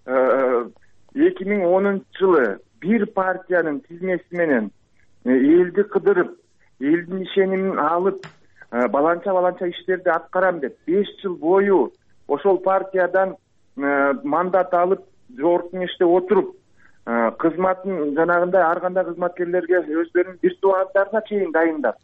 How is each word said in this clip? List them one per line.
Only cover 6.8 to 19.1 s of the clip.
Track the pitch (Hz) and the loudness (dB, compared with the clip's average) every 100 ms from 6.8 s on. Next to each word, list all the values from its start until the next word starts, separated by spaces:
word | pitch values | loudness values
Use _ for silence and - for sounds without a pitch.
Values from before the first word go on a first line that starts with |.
| 139 170 170 190 | 0 0 -2 -8
ишенимин | 180 196 190 190 190 165 | -2 0 0 0 -2 -2
алып, | 147 175 190 269 - - _ _ - | 0 0 0 -4 -12 -20 _ _ -8
э, | 120 123 | -2 0
баланча, | 135 156 175 196 | 2 0 0 0
баланча | 185 180 180 180 | 0 0 -2 -6
иштерди | - - 180 180 | -6 -6 -2 0
аткарам | 165 - 185 190 170 | -2 -2 0 0 -2
деп, | 127 - - | -8 -8 -2
беш | 190 202 - | 0 -2 -6
жыл | 196 165 | -8 -4
бою | 156 196 202 180 113 - _ _ - | 0 2 4 2 2 -4 _ _ -6
ошол | 143 202 180 | 0 2 2
партиядан, | 185 190 190 185 180 185 190 190 _ _ _ - | 2 0 0 -2 0 2 0 -4 _ _ _ -6
э, | 139 139 139 123 | -2 2 2 0
мандат | 139 156 180 185 185 | -2 -2 0 0 0
алып, | 175 180 190 - _ - - | 0 2 0 -4 _ -20 -4
Жогорку | 165 175 175 185 | 0 0 -2 -8
Кеңеште | 180 - 175 | -8 0 2
отуруп, | 180 185 196 - - _ _ - - 117 | 2 2 0 0 -10 _ _ -20 -16 -4
э, | 117 113 - | 0 0 0
кызматын, | 165 - 185 277 190 180 147 143 | -2 0 -2 -2 -4 -4 -2 0
жанагындай | 170 175 180 185 | 2 2 2 2
ар | 165 170 | 2 0
кандай | 180 185 | -2 -2
кызматкерлерге, | 175 | -4